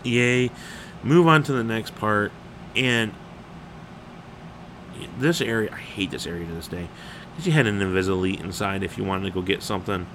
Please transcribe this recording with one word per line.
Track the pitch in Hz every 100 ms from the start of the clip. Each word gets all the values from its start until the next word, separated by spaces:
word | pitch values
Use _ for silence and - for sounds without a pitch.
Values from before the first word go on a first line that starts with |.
Yay. | 123 120 123 123 123 - - - - -
Move | 113 165 165
on | 156
to | 143
the | 131
next | 113 113 107 -
part. | 107 104 104 - - - - -
And | 127 117 110 - - - - - - - - - - - - - - - - - - - - -
this | 139 170
area, | 113 113 107
I | -
hate | - - 90
this | 65 -
area | 85 85
to |
this | 82 80
day. | 90 85 - - - - -
'Cause | 170
you |
had | 156 113
an | 101
Invis | 95 92 92
Elite | 95 95 98
inside | 85 87 101 98
if | 92 -
you |
wanted | 98 95 95
to |
go | 92
get | 90 95
something. | - 101 92 98 87